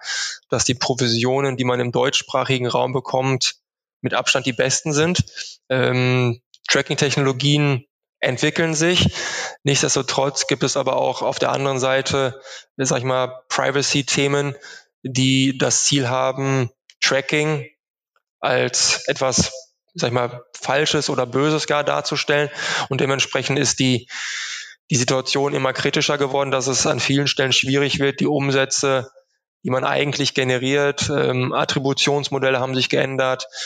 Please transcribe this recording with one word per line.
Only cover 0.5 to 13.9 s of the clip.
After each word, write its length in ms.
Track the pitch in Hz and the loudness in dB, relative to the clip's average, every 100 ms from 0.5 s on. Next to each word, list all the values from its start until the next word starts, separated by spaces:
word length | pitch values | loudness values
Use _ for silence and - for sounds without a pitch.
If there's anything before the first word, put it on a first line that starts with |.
| 127 | -2
die 100 | - | 0
Provisionen, 840 | 123 - 123 120 113 123 135 139 127 | -2 -2 0 0 0 0 0 0 0
die 60 | |
man 160 | 123 123 | 0 0
im 120 | 123 | 0
deutschsprachigen 720 | 123 131 - - 131 127 131 123 | 0 0 0 -2 -2 0 0 0
Raum 280 | 120 127 | 0 0
bekommt, 600 | 131 - 131 131 127 - - _ _ _ _ | -2 -2 -2 0 0 -2 -6 _ _ _ _
mit 120 | 127 | -4
Abstand 320 | 117 127 135 131 | -2 0 0 0
die 80 | |
besten 400 | 120 127 - 160 | 0 0 0 0
sind. 300 | 147 165 180 - - - - - | 2 2 2 -2 -6 -14 -12 -2
Ähm, 720 | 131 127 127 127 127 123 117 _ - - | 0 2 2 2 4 2 0 _ -12 -2
Tracking-Technologien 1160 | 139 139 151 143 147 135 123 143 147 147 131 - _ _ - | 0 0 0 0 2 0 2 2 4 4 0 -4 _ _ -4
entwickeln 540 | 143 127 151 160 165 | -2 0 -2 0 -2
sich. 400 | 151 170 180 - - - - - - | 0 2 2 2 0 -8 -6 -8 -4
Nichtsdestotrotz 840 | 143 135 143 143 127 - 139 - - | 0 2 2 0 0 0 0 0 -2
gibt 160 | 139 | 0
es 160 | 139 143 | 0 0
aber 180 | 131 131 | 0 0
auch 240 | 131 127 | 0 -2
auf 180 | 120 139 | -2 0
der 140 | 127 | 0
anderen 260 | 135 139 135 | 0 0 0
Seite, 640 | 131 135 131 139 131 131 - - - - | 0 0 0 0 0 -4 -16 -20 -12 -4
sag 200 | 131 135 | -2 0
ich 60 | |
mal, 380 | 127 127 127 - - | 0 -2 -2 -6 -6
Privacy-Themen, 1040 | - 135 139 131 | -2 0 0 0